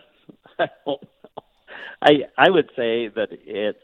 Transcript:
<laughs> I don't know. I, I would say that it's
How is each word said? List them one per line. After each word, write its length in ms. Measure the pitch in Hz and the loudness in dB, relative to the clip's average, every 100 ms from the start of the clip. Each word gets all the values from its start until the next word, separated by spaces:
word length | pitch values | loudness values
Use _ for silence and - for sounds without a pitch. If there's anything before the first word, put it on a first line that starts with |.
| _ _ | _ _
<laughs> 380 | - - - - | -20 -20 -14 -8
I 100 | 160 - | -8 -8
don't 180 | - 139 | -10 -10
know. 60 | - _ - - - _ - - - - | -12 _ -20 -20 -20 _ -20 -20 -18 2
I, 120 | - 147 - - | 4 4 0 2
I 140 | 156 | 4
would 200 | 180 139 - | 4 0 -2
say 320 | 117 117 113 | -2 -2 -4
that 200 | 110 104 | -6 -6
it's 460 | - - 101 104 - | -8 -10 -6 -4 -6